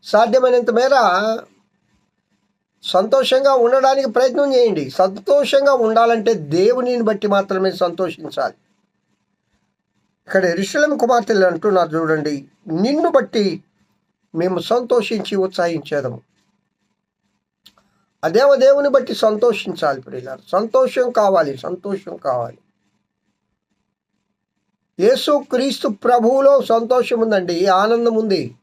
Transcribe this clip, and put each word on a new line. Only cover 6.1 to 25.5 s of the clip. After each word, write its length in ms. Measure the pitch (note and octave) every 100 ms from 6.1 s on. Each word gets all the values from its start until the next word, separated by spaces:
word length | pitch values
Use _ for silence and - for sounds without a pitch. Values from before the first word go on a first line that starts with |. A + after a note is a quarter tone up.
| A#3 G#3+
దేవునిని 680 | G#3 C#3+ E3 G3+ B3 B3 B3
బట్టి 240 | A3 G#3+ G#3
మాత్రమే 460 | G3+ G3 F#3+ F#3+
సంతోషించాలి. 840 | E3+ F3+ E3+ F#3 D3 D3+ - B2 - _ _ _ _ _ _ _ _ _ _ _ _ _ _ _ _ -
ఇక్కడ 180 | F#3+
యెరూషలేము 540 | F#3 E3+ G3 D4+ D4+ C#4+
కుమార్తెలు 480 | A#3 A#3+ - G#3+ F#3
అంటున్నారు 440 | E3 G#3 F#3+ E3
చూడండి, 580 | D#3+ D#3+ D#3 D3+ C#3+ C#3 _ -
"నిన్ను 440 | D#3+ A3 D4 E4+
బట్టి 540 | D4+ G#3 A#3 G3 D#3 _ _ _ _ _ _ _
మేము 240 | E3 F3+ F3+
సంతోషించి 760 | - A#3+ A#3+ B3 - A3 F#3+ G3+
ఉత్సాహించేదము." 880 | F#3+ F#3 E3+ D#3+ - D3 C3 A#2 _ _ _ _ _ _ _ _ _ _ _ _ _ _ - _ _ _ _ _
ఆ 40 | D#3+
దేవ-, 280 | F#3 C#4 C4+
దేవుని 320 | C4 C#4 C#4+
బట్టి 260 | C4+ B3
సంతోషించాలి 840 | A3 A3 G#3 A#3+ G#3+ G#3 E3+ D3+ C3+
ప్రియులారా. 420 | C3 B2+ B2+ C3 _
సంతోషం 640 | F3+ A3 C4 B3+ - B3
కావాలి, 480 | A#3 G3+ F#3 D3+ C3+
సంతోషం 580 | D#3+ F3+ G3+ G3 F#3 E3+
కావాలి. 420 | C#3+ B2 A#2+ - _ _ _ _ _ _ _ _ _ _ _ _ _ _ _ _ _ _ _ _ _ _ _ -
యేసుక్రీస్తు 880 | F#3+ B4+ - D4 C#4